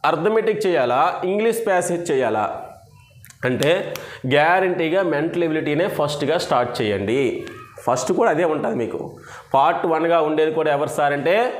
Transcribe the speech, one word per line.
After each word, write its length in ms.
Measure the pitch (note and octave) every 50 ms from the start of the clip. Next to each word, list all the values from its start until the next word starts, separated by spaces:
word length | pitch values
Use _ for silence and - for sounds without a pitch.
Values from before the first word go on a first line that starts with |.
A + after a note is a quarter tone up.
| - D3
అర్థమెటిక్ 500 | D#3+ D#3 D#3+ G#3 A3 A3 G#3+ A3+ G3+ - -
చేయాలా, 560 | F#3+ F3 D3+ B2+ A#2+ B2 C3 D#3 F3+ - - - F3+
ఇంగ్లీష్ 300 | F#3+ G#3 A3 A#3 A3 A3+ A3+ G#3+
ప్యాసేజ్ 360 | F#3+ F3+ F3 F3 F3 E3+ F3 E3+
చేయాలా 340 | D3+ C3 B2+ A2+ G#2+ G#2+ G#2 - - - - - - - - - - - - _ _ - - - - _ - B2+
అంటే 240 | B2+ B2 C3 D3 E3+ G3 G3 - - - - - - - - C3 C3+
గ్యారంటీగా 680 | C#3+ D3+ D#3+ F3 F#3+ F#3+ F#3 F3+ E3+ E3 D#3+ D#3+ F#3+ G3 F3 D3+
మెంటల్ 300 | C#3+ D#3 E3+ - F3 E3+ D#3+
ఎబిలిటీనే 400 | D#3 D#3 C#3 D3+ D3 D3 F3 G3+ - -
ఫస్ట్గా 400 | D3+ D3 D3 D3 D3 C3 D#3 F3 E3+
స్టార్ట్ 260 | - D3+ B2 B2 A#2+ - -
చేయండి. 400 | A#2 G#2+ G2+ G2 G2+ G2 A2+ C3+ C#3 A#2+ - - - - - - - - - - -
ఫస్ట్ 260 | - B2 - - - F#3 F3
కూడా 100 | A#3 A3 D#3+
అదే 100 | D3+ F3+ E3 D#3
ఉంటుంది 240 | D3+ - - A3+ - A2+
మీకు. 160 | - - - - - - - - - - - - - -
పార్ట్ 300 | C3+ C#3 D#3+ F3 E3+ - F3 D#3+
వన్గా 260 | D#3+ D#3+ E3+ E3+ E3 D#3 D3+
ఉండేది 240 | D3+ D#3 D#3 D#3 D3+ D#3+
కూడా 120 | D#3 D#3 D3 C#3+
ఎవరు 160 | D3+ C#3+ - -
సార్ 160 | D3 C#3+ C#3+ C#3+
అంటే 180 | C3 D#3+ F3+ G#3+ A#3+ B3+ -